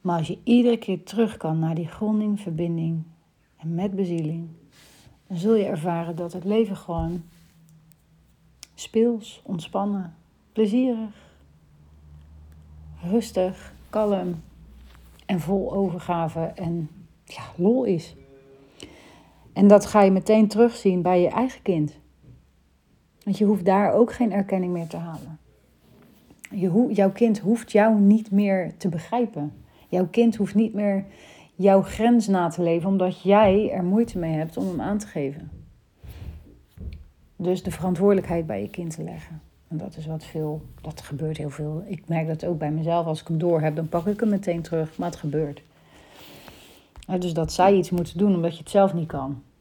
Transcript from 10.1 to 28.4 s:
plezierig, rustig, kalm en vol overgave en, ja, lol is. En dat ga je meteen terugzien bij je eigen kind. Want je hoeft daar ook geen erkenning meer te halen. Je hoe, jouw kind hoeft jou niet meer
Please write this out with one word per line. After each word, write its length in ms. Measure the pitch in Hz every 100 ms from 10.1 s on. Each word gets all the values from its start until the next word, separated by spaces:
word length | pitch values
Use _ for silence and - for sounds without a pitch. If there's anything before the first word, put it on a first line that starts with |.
| - _ _ _
plezierig, 640 | - 220 233 254 233 220 208 - _ _ _ _ _ - - - - - - - - - - - -
rustig, 720 | 170 220 226 - 185 185 - - -
kalm 440 | 214 214 196 180 170 - - - - - - - - -
en 140 | 190
vol 320 | 147 196 -
overgave 680 | 196 196 170 - 170 165 160
en, 500 | 160 - 175 170 151 - - _
ja, 180 | _ - - -
lol 280 | 180 254
is. 300 | 233 175 - - - - - - - _ - - - - _ _ -
En 160 | - 202
dat 180 | 202 202
ga 160 | 214
je 80 | 196
meteen 380 | 190 - 220 214
terugzien 540 | 208 233 233 196 180
bij 180 | 175 180
je 80 | 175
eigen 340 | - 254 -
kind. 360 | - 170 151 - _ _ - - _ _ _ _ _ _ _ _
Want 160 | - 196
je 60 |
hoeft 200 | 208 208
daar 280 | 175 185 202
ook 200 | 196 233
geen 200 | - 233
erkenning 400 | 190 196 190 180
meer 140 | 175 165
te 100 | 170
halen. 420 | 170 160 - 156 _ _ _ _ _ _ _ _ _ - -
Je 180 | 196 180
hoe, 240 | 180 247
jouw 200 | 208 196
kind 260 | 196 233 214
hoeft 340 | 175 233 -
jou 280 | 208 220 214
niet 300 | 202 220 214
meer 460 | 196